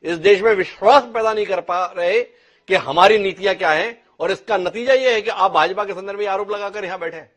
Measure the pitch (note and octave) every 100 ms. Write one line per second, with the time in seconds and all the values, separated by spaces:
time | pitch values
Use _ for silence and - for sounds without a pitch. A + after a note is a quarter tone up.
0 | D#3 E3+ F3+ G3 A3 G3+ F3+ - G3+ C#4
1 | A#3+ A3+ A3 G#3+ G3 F3+ E3+ F3 F3+ F#3+
2 | F3 G#3+ B3 _ _ _ - F#3 B2+ D3+
3 | G3 A3 G3 F3+ G3 F#3 F3+ D#3 A3 A#3
4 | _ _ E3+ F#3 - G3+ F3+ G3 B3 C4
5 | C4 A3 G#3 G3+ F#3+ E3 E3 F#3+ G3+ F#3
6 | G3 G3 G#3 G3 G3+ G#3 G3+ G#3 F#3+ F#3
7 | E3+ E3 D3